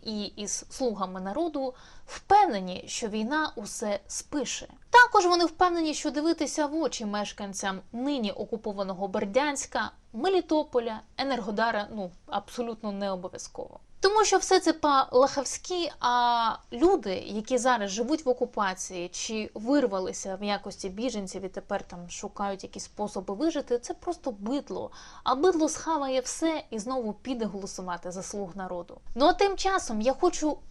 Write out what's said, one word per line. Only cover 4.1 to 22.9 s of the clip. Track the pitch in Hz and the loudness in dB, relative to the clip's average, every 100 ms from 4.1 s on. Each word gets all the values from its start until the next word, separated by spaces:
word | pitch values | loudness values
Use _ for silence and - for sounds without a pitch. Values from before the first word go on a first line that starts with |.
| - - 294 247 - - - - | -10 -6 -4 -4 -6 -10 -16 8
Також | 480 480 415 359 | 10 10 8 6
вони | 349 330 | 4 2
впевнені, | - 359 339 320 | 4 2 2 0
що | 294 302 | -2 -2
дивитися | 277 320 320 294 - 294 | 0 0 0 0 0 -2
в | 311 | 0
очі | 277 - 214 | -2 -2 -4
мешканцям | 208 202 - 202 190 196 190 - | -4 -4 -6 -10 -6 -4 -6 -8
нині | 233 269 277 208 | -6 -2 -2 -2
окупованого | - 208 220 214 196 190 180 196 | -4 -6 -6 -4 -4 -4 -4 -4
Бердянська, | 190 202 254 294 277 - 247 214 - - | -2 0 2 2 0 -4 -4 -4 -8 -14
Мелітополя, | 220 349 370 339 311 302 247 233 220 - - | -4 2 2 4 2 2 0 -2 -4 -10 -6
Енергодара, | 269 240 202 208 233 214 208 220 | -2 -2 -2 0 2 0 -2 -6
ну, | 180 - - | -8 -10 -6
абсолютно | 202 - - 233 220 214 | -6 -4 -6 -6 -6 -6
не | 196 202 | -4 -4
обов'язково. | 190 180 - - - - - - - | -4 -6 -12 -14 -12 -12 -14 -20 2
Тому | 381 427 392 | 4 6 4
що | 381 | 4
все | - 370 | 4 4
це | 339 | 4
по-лахавськи, | 320 294 269 - 247 269 285 254 - - 359 339 - | 2 4 4 4 6 6 4 -4 -6 -6 -4 -4 -2
а | 247 240 240 233 226 - - | 0 2 4 2 0 -2 -6
люди, | 240 339 370 214 190 - | 2 4 4 0 -4 -4
які | 208 214 254 | -6 -2 0
зараз | 247 240 202 | 2 2 0
живуть | 196 240 311 254 | -2 0 0 0
в | |
окупації | 247 247 - 196 185 - 185 175 | 0 0 0 -2 -2 -6 -6 -6
чи | - - 214 214 | -6 -6 -4 -6
вирвалися | - 220 294 240 190 185 - 196 190 | -6 2 4 4 0 -4 -6 -8 -6
в | |
якості | 202 196 202 190 190 | -2 -2 -4 -10 -8
біженців | 190 247 214 190 185 190 | -4 -4 -4 -6 -8 -8
і | |
тепер | 196 - 196 | -8 -4 -4
там | - 175 175 | -6 -14 -12
шукають | - 202 - 202 196 | -12 -10 -6 -4 -4
якісь | 196 202 | -10 -14
способи | - | -12